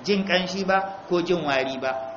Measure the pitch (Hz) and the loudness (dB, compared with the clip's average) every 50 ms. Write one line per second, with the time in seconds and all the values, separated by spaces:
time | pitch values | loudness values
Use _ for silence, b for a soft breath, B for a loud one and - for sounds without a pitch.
0 | - 185 208 196 190 190 175 185 185 180 190 196 190 185 190 190 190 - - - | 2 2 2 2 4 2 2 2 2 0 -4 -4 0 2 2 2 2 -2 -8 -12
1 | - - 180 175 170 175 180 170 151 143 135 135 135 131 131 127 131 131 131 - | -4 -2 0 0 2 2 0 0 2 0 0 0 0 0 -4 -4 -4 -4 -4 -4
2 | - - - | -6 -8 -10